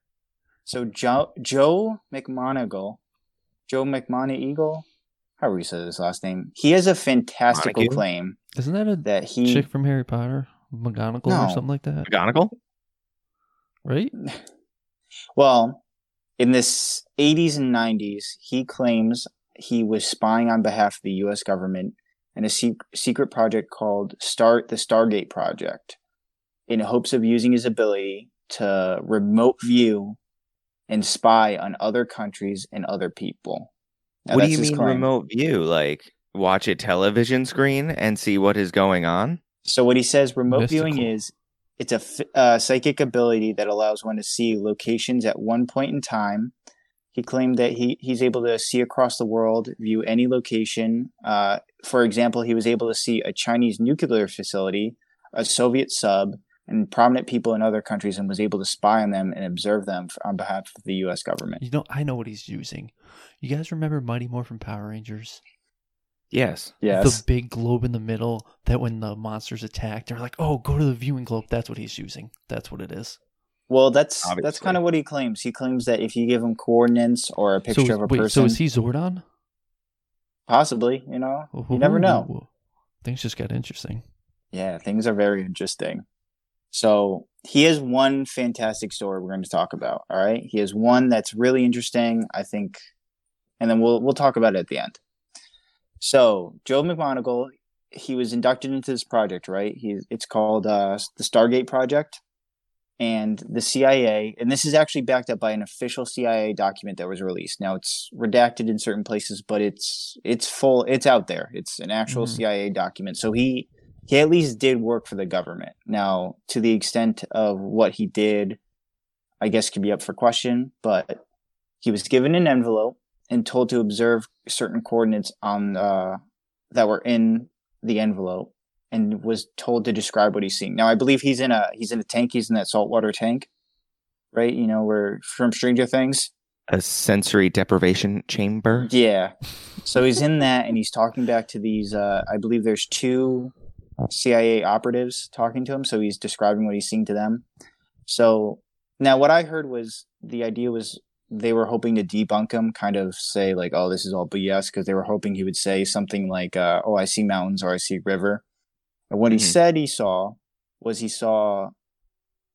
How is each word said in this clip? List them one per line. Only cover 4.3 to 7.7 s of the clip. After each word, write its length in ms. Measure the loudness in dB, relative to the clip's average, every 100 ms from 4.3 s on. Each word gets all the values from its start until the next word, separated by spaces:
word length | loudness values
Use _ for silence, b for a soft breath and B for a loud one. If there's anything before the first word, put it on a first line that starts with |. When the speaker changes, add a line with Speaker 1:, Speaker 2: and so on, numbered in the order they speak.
| -4 -4 -2 -2 -4 -12 _ _ _ _ _
Speaker 1:
however 180 | -2 -2
you 60 |
say 140 | -4 -8 -8
his 140 | -6
last 240 | -6 -4
name, 280 | -8 -8 -10 0
he 160 | 4
has 160 | 6 6
a 80 | 2
fantastical 880 | 2 0 0 0 2 2 0